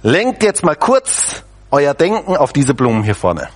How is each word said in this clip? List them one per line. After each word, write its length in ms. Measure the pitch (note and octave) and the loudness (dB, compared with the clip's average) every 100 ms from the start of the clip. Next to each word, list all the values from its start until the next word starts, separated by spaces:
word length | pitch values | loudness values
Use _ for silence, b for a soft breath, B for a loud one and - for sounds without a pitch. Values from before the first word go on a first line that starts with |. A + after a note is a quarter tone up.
Lenkt 400 | A2 D#3 B3 - | 2 2 0 0
jetzt 200 | G#3+ - | 0 2
mal 140 | F3 D3+ | -2 0
kurz 640 | - C4 - - - - - - - | 2 2 0 -4 -6 -8 -18 -20 -2
euer 240 | C#3 C#3+ | 0 0
Denken 420 | C#3 E3 A3 F#3+ F#3 | 2 0 0 -2 0
auf 160 | C3+ | 0
diese 220 | C#3+ C3+ | 0 0
Blumen 280 | C3+ B2+ A2 | 0 0 0
hier 120 | G#2 | -2
vorne. 340 | G2+ F#2 E2 B1 | -2 -2 -2 -8